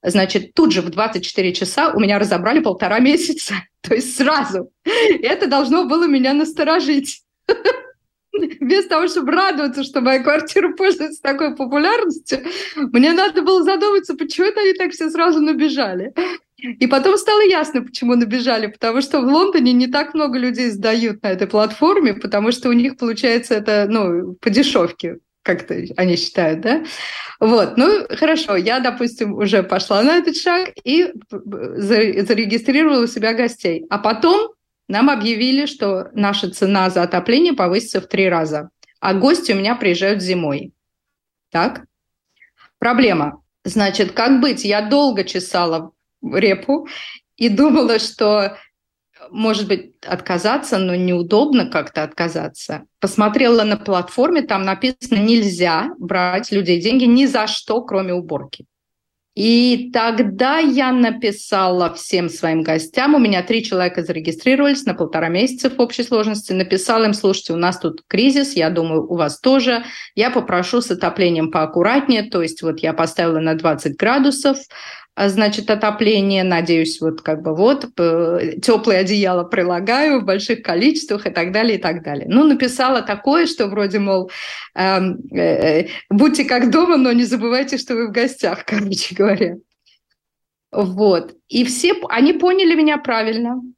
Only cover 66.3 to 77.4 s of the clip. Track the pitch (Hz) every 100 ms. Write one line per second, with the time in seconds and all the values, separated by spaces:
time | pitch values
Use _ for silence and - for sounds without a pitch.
66.3 | 214 - 185 185 190 - 226 220 208 196
67.3 | 190 - 165 175 180 165 - _ - 262
68.3 | 277 277 170 160 170 165 160 - 175 151
69.3 | - 254 269 240 233 240 - - - 233
70.3 | 247 - 180 180 240 240 180 175 - 180
71.3 | 165 160 160 156 170 185 269 277 233 208
72.3 | 180 165 - 165 160 160 156 160 - 170
73.3 | 160 160 160 160 147 151 139 214 269 277
74.3 | 277 285 269 - - - - - - 202
75.3 | 190 214 208 208 214 214 214 214 214 196
76.3 | 196 185 170 170 165 160 - 160 160 -
77.3 | 156